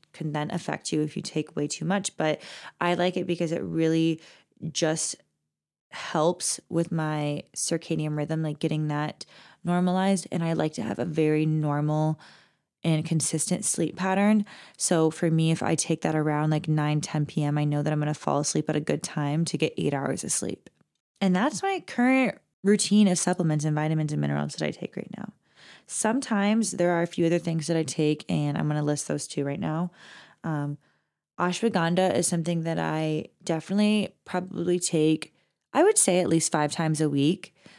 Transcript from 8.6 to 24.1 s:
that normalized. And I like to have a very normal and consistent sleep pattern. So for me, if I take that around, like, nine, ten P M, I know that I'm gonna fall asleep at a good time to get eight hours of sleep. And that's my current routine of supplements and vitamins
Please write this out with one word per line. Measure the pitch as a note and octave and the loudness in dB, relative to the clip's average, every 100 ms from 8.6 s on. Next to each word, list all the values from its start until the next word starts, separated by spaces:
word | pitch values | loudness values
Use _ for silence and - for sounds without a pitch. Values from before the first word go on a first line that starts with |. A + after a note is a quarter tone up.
| D#3+ D#3 D3+ | -2 -2 -2
that | D3 D3+ - - - - - | -2 -4 -6 -18 -20 -20 -10
normalized. | E3+ F3 F3+ F#3 F#3+ G3 - | -2 2 2 2 2 0 0
And | E3 | -2
I | E3 | -2
like | E3 D#3 | 0 0
to | - | -2
have | - - | -6 -4
a | |
very | E3 D#3 D3+ D3+ D#3 | -2 2 2 4 2
normal | D#3 D3+ D3 D3+ D#3 D#3 D#3 - - _ _ _ _ | 0 0 0 0 2 0 -2 -8 -20 _ _ _ _
and | E3+ D#3 | 0 0
consistent | D#3 E3 - D#3 - F3+ | 2 0 0 -2 -2 -2
sleep | - - - - | -2 -2 -2 -2
pattern. | F#3+ F#3+ G3+ A3 G#3 - - - | -2 2 4 4 2 -8 -20 -6
So | - E3+ D#3+ | 2 4 4
for | D#3 E3+ | 2 2
me, | D#3+ D#3+ | 4 4
if | E3 | 2
I | - | 2
take | E3 - D#3+ | 0 0 0
that | D#3+ | 0
around, | D#3 D3+ D3 D#3 | 0 0 0 2
like, | D3+ D3+ | 0 0
nine, | D#3 D3+ D3+ | 0 2 0
ten | C#3+ D#3 D3 | -2 -2 -2
P | - | 0
M, | D3 D3 | 0 0
I | |
know | D3 D3 | 0 0
that | C#3+ | 0
I'm | D3+ | 0
gonna | D3+ | 0
fall | D3+ - C#3+ | -2 0 2
asleep | D3+ D#3 D3+ | 2 -2 0
at | D3+ | -2
a | |
good | D3+ D3+ | 0 -2
time | - - C#3+ D3+ E3 | -2 -4 -2 0 0
to | D3+ | 0
get | D#3 - | -2 0
eight | D#3 | -2
hours | C#3+ C3+ F3 | 0 -2 -4
of | - | -4
sleep. | - - - - _ _ _ _ - | -4 -4 -8 -12 _ _ _ _ -2
And | G3 | 2
that's | F3+ C4 - | 2 0 -2
my | G4 F#4+ | -4 -4
current | - - B3 C4 B3+ - _ _ | -6 0 2 4 2 -2 _ _
routine | G3 G#3 - G#3 G#3 | 2 2 4 6 6
of | F3+ | 4
supplements | - F3+ E3 D3+ | 0 2 2 2
and | D3+ | 0
vitamins | D3+ D#3 D#3 D3+ | 0 0 0 0